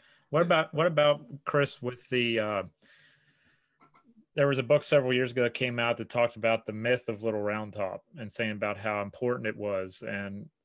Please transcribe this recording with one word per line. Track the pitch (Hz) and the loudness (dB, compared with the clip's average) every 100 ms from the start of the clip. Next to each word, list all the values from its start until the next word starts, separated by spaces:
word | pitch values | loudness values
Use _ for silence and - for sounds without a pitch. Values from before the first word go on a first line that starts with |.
| _ _ - | _ _ 0
What | 151 | 2
about, | 175 165 160 | 6 6 4
what | 156 175 | 2 2
about, | 151 147 143 147 139 | 6 4 4 -2 -10
Chris, | - 147 139 - | 0 2 2 -2
with | 120 123 - | -8 -8 -2
the, | 127 120 113 | 0 2 0
uh, | 107 101 92 _ _ _ _ _ _ _ _ _ _ _ _ _ _ _ _ 147 | 0 -2 -4 _ _ _ _ _ _ _ _ _ _ _ _ _ _ _ _ 0
there | 143 | 0
was | 131 | 0
a | |
book | 120 147 | 2 2
several | - 147 127 | 4 2 4
years | 123 127 | 0 0
ago | 123 | 0
that | 120 | 0
came | - 127 120 | 0 -4 0
out | 117 117 | -2 -2
that | 113 | -2
talked | 120 120 110 | 0 0 0
about | 113 113 - | 0 0 -2
the | |
myth | 107 120 123 - | -4 0 0 -2
of | 104 | -4
Little | 113 107 | -4 -2
Round | 104 107 107 | -2 -4 -6
Top | 104 95 - _ 156 | -6 -6 -6 _ -14
and | 107 | -12
saying | - 113 | -4 -4
about | 104 104 104 | -2 -4 -2
how | 110 104 | -2 -2
important | 101 - 123 123 110 | -4 -4 -2 -2 -4
it | 110 | -4
was. | 104 95 95 - 110 | -4 -2 -4 -10 -8
And, | 101 101 101 107 _ | -6 -6 -10 -14 _